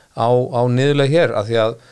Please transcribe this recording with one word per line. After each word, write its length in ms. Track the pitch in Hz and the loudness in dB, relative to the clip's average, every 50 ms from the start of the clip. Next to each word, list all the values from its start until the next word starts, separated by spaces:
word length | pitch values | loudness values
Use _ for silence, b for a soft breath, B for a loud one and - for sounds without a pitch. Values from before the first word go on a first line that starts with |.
| B B B | B B B
á, 120 | - 117 117 | -4 0 0
á 320 | 123 123 127 - - 120 120 123 | 2 0 0 -2 -2 -2 -2 0
niðurleið 400 | 123 127 135 143 147 143 139 131 | 0 0 0 0 2 0 0 2
hér, 240 | 147 170 165 117 113 | 2 2 2 0 0
af 120 | 107 104 110 | -4 -4 -2
því 80 | 117 | 0
að 180 | 113 110 113 117 - b b | 0 0 0 -2 -6 b b